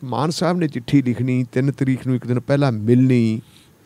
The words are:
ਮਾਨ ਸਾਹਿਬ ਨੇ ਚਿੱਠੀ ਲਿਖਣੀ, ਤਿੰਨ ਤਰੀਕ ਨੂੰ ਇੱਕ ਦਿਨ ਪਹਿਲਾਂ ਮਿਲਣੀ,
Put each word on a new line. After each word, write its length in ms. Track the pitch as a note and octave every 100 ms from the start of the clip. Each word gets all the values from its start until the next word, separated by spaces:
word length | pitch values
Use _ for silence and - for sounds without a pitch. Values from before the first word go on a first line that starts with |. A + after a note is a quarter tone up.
ਮਾਨ 260 | C3 A#2+ D3+
ਸਾਹਿਬ 280 | - E3+ F3+
ਨੇ 100 | D#3
ਚਿੱਠੀ 340 | C3 - C#3+
ਲਿਖਣੀ, 440 | B2+ G#2+ B2+ B2+ B2
ਤਿੰਨ 200 | B2+ C#3
ਤਰੀਕ 340 | - C3+ B2+ C3+
ਨੂੰ 100 | B2
ਇੱਕ 100 | A#2+
ਦਿਨ 140 | B2
ਪਹਿਲਾਂ 320 | - C#3 C#3
ਮਿਲਣੀ, 680 | A2 G#2+ B2 C3 B2 A2+ A2 - - _ _